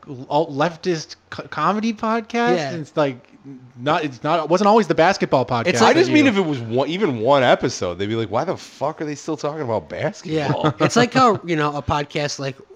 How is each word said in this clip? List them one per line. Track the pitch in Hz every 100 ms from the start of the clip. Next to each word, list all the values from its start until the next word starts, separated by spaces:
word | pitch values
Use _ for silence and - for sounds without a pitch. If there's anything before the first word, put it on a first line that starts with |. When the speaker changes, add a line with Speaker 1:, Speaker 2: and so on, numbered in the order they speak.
| -
Speaker 1:
l-, | 127 139
alt | 151 160
leftist | 139 165 160 185 165 - - _
co-, | -
comedy | 143 - 160 208 226
podcast? | 214 220 226 220 233 240 240
Speaker 2:
Yeah. | 143
Speaker 1:
And | 165
it's, | 143 -
like, | 143 120 _ - 139 131 127 120
not, | 135 170
it's | 151 123
not, | 147 165
it | 151
wasn't | 180 202
always | 226 208
the | -
basketball | 170 196 180 139 120
podcast | 120 143
Speaker 2:
It's | -
Speaker 3:
I | 220
Speaker 2:
like |
Speaker 1:
that | 294
Speaker 3:
just | 381
mean | 302
Speaker 1:
you | 277
Speaker 3:
if | 196
it |
was | 165 139
one, | 113 120 143
even | 180 202 117
one | 113 143
episode, | 127 185 139 - 92 87
they'd | 101
be | 113
like, | 107
"Why | 110
the | 165 156
fuck | - - 139 160
are |
they | 151
still | 147 - 151
talking | 147 156
about | 131 107 -
Speaker 2:
Yeah. | 85
Speaker 3:
basketball?" | 143 - - 156 143 - 156 -
Speaker 2:
<laughs> |
It's | 156 233
like | 240
how, | 262 247 190
you | 170 156
know, | 147 143
a |
podcast | - 151 147 156 147 -
like | 139 127 -